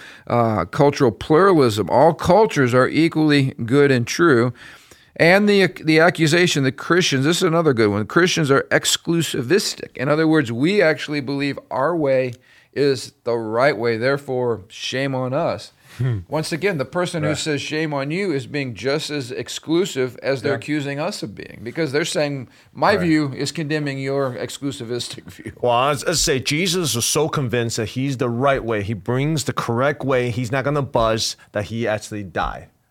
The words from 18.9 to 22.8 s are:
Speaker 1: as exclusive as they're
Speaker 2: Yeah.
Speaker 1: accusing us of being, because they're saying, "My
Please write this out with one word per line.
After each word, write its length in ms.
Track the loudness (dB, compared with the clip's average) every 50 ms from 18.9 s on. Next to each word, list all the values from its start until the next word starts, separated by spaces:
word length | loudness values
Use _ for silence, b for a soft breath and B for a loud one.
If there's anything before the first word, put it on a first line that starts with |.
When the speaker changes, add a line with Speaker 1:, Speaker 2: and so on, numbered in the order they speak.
| -2 -2 -4 -6
Speaker 1:
as 220 | -6 -8 -8 -8 -8
exclusive 840 | -10 -8 -8 -10 -10 -4 -2 0 0 0 -2 -2 -4 -4 -4 -6 -6 -4
as 180 | -4 -2 -2
they're 120 | -2 -2 -4
Speaker 2:
Yeah. 60 | -4
Speaker 1:
accusing 420 | -4 -4 -4 -4 -4 -4 -6 -6
us 200 | -6 -6 -6 -8 -10
of 100 | -10 -10
being, 240 | -12 -16 -16 -16 -14 -12
because 260 | -8 -6 -4 -2 -2
they're 140 | 0 -2 -2
saying, 420 | -2 -2 -2 -2 -2 -4 -6 -10 b b b b b -6
"My 200 | -2